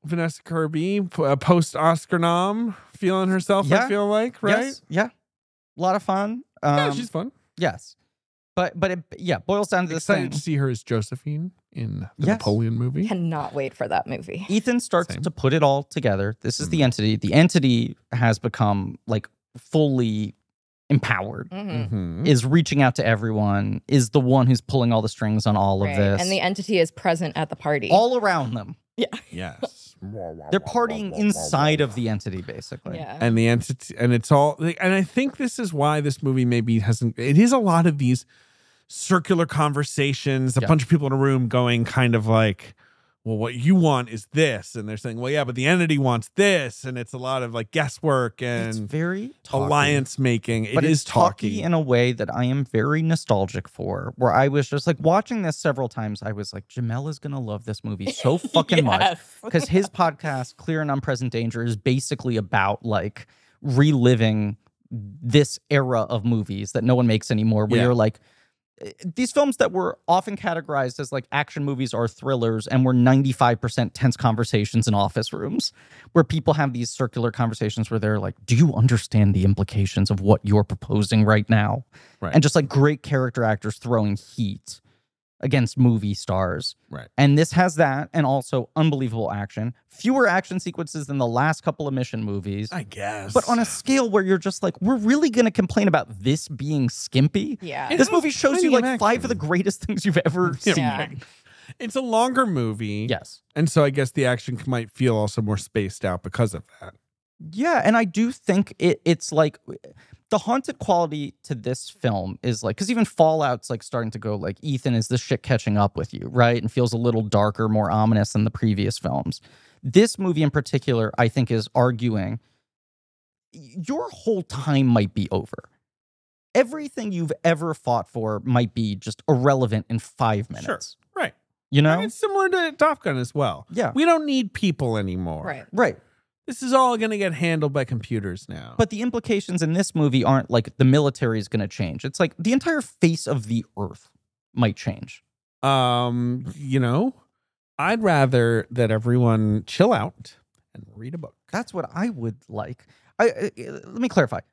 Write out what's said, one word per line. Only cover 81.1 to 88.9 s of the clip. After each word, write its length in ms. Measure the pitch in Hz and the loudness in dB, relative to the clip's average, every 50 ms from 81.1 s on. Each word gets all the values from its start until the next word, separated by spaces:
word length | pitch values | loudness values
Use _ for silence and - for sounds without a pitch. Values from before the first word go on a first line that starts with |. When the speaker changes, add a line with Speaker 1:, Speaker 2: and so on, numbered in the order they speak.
| 113 107 107 | 2 4 4
Speaker 2:
right 240 | 104 110 107 104 - | 6 4 2 4 2
now?" 360 | 113 107 104 104 104 123 127 _ _ - - _ _ _ | 2 2 2 0 -2 -6 -8 _ _ -20 -20 _ _ _
Speaker 1:
Right. 120 | - 85 - | -8 2 4
Speaker 2:
And 100 | 160 - | 4 4
just, 120 | 147 - | 6 2
like, 140 | 170 143 135 | 2 0 2
great 320 | - 139 139 147 151 135 - | 2 4 4 4 2 -2 -6
character 400 | - 147 135 127 123 - - 117 | -4 -2 0 0 -2 -2 0 0
actors 340 | 110 107 101 - 107 104 | 0 0 0 -4 -8 -10
throwing 380 | - - 120 123 113 104 104 101 | -8 -4 -2 0 0 2 0 -2
heat 640 | 98 - - - - 113 98 98 - _ - - - _ _ _ _ _ _ _ _ _ _ _ _ | -4 -6 -14 -6 -4 -4 -4 -4 -10 _ -18 -20 -20 _ _ _ _ _ _ _ _ _ _ _ _
against 380 | - 135 139 139 120 110 - | -4 0 2 2 0 0 2
movie 360 | 131 127 123 117 110 101 104 101 | 4 4 4 4 2 0 -4 -4
stars. 640 | - - - 95 95 95 90 90 - - - - _ _ _ | -4 -4 -4 -2 -2 -2 -2 -4 -4 -6 -8 -10 _ _ _
Speaker 1:
Right. 200 | - 69 58 - _ | -16 -16 -16 -10 _
Speaker 2:
And 200 | - 139 139 139 | 4 4 6 6
this 140 | 147 165 - | 4 4 2
has 240 | - 175 180 180 151 | 2 2 2 2 4
that, 320 | 151 165 139 135 139 - - - | 2 2 2 2 -2 -6 -4 -2
and 120 | 165 147 | -2 0
also 440 | 131 135 139 123 - - 131 117 - _ | 0 0 -2 -2 -4 -4 -4 -4 -4 _
unbelievable 520 | 156 156 160 | 2 2 2